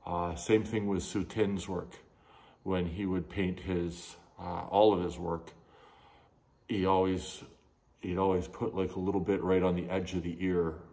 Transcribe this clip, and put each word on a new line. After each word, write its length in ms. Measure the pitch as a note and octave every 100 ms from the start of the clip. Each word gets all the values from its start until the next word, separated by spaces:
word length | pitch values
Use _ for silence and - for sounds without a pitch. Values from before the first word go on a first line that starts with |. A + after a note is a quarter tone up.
| -
Uh, 300 | F2 F2 E2
same 280 | - A2
thing 240 | G#2+ A2+ G2+
with 160 | G2
Sutin's 680 | - G#2+ F2+ A2+ G2+ G2 F2+
work. 300 | F2+ E2+ - - _ _ - - -
When 240 | F#2+ F#2 F2
he 180 | E2+ G2
would 240 | F#2 D#2+
paint 300 | - F#2 F2+
his, 560 | F2+ F2 F2 E2+ - - - -
uh, 260 | F2+ F2 E2+
all 260 | G2 A2
of 120 | F#2+
his 160 | F2 D#2+
work, 320 | E2+ E2 - - - - - - - - - _ _ _ _
he 180 | G2+ F#2+
always, 580 | F#2+ F#2+ F#2 - - - - _ _ _ _
he'd 160 | F#2 F2+
always 300 | F#2+ F#2 F2
put, 280 | - A2+ F#2+
like, 200 | F#2+ F#2+
a 40 |
little 220 | F#2 G2
bit 220 | F2+ G2
right 180 | F#2 F#2
on 140 | F#2 F2
the 140 | E2+
edge 240 | F#2 F2+ F#2
of 80 |
the 120 | E2+ E2+
ear 340 | F#2 F2+ E2 D#2+ -